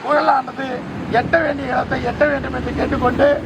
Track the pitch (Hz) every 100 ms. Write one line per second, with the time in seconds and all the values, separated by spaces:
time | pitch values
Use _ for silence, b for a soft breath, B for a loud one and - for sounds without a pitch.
0 | 247 302 311 277 254 - 269 247 - -
1 | - 233 247 330 302 285 262 247 254 262
2 | 240 233 302 277 247 254 240 285 302 277
3 | 247 240 285 285